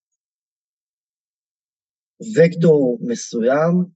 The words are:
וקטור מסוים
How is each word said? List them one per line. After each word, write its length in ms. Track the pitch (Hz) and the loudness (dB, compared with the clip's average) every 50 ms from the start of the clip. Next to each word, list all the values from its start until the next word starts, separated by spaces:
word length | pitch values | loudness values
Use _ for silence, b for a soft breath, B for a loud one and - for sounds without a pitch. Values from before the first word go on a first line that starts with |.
| _ _ _ _ _ _ _ _ _ _ _ _ _ _ _ _ _ _ _ _ _ _ _ _ _ _ _ _ _ _ _ _ _ _ _ _ _ _ _ _ _ _ _ - - 226 214 | _ _ _ _ _ _ _ _ _ _ _ _ _ _ _ _ _ _ _ _ _ _ _ _ _ _ _ _ _ _ _ _ _ _ _ _ _ _ _ _ _ _ _ -18 -14 -4 2
וקטור 640 | - 170 175 180 170 165 165 156 - 135 123 120 - | 2 4 4 2 2 2 4 4 4 2 0 -2 -4
מסוים 840 | - 120 117 107 - - - 113 110 123 135 151 160 170 175 180 180 180 _ | -6 -8 -8 -8 -10 -8 -6 -2 -2 0 0 0 0 0 0 0 -2 -4 _